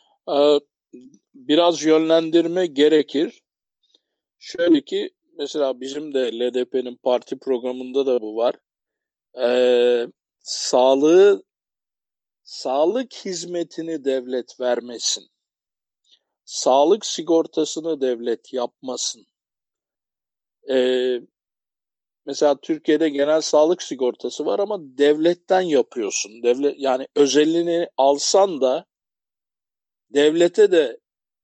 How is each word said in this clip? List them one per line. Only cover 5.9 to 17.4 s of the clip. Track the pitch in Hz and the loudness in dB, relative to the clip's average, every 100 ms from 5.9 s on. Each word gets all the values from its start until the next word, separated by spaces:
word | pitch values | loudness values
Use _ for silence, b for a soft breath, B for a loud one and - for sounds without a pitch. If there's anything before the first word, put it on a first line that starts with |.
| 147 156 | -10 -6
de | 135 123 113 | -4 -4 -2
L | 123 | -4
D | 123 | -2
P'nin | 123 131 123 123 | -4 -4 -6 -6
parti | 131 123 - 131 | -2 -2 -2 -10
programında | - 123 127 127 127 131 135 | -4 -4 -4 -8 -6 -4 -2
da | 123 | -2
bu | 107 110 | -4 -4
var. | 120 - _ _ _ _ _ _ _ 127 | -4 -4 _ _ _ _ _ _ _ -4
Ee, | 123 123 123 123 123 120 120 - _ _ | -2 2 2 2 2 0 -4 -12 _ _
sağlığı, | - - - 127 131 135 151 180 202 196 - _ _ _ _ _ _ _ _ _ | -14 -10 -2 2 4 4 4 6 6 4 -4 _ _ _ _ _ _ _ _ _
sağlık | _ - 135 135 165 226 247 | _ -12 -4 0 0 0 -6
hizmetini | - 202 175 175 175 160 - 165 160 | -10 -10 -10 -8 -8 -8 -8 -10 -6
devlet | 135 135 123 127 117 - | -4 -4 -4 -8 -8 -8
vermesin. | 123 120 120 117 - 107 - _ _ _ _ _ _ _ _ b _ _ | -4 -4 -6 -10 -8 -8 -10 _ _ _ _ _ _ _ _ b _ _
Sağlık | - - - 135 151 220 - | -16 -6 2 4 4 2 -2
sigortasını | - 156 165 | -8 0 0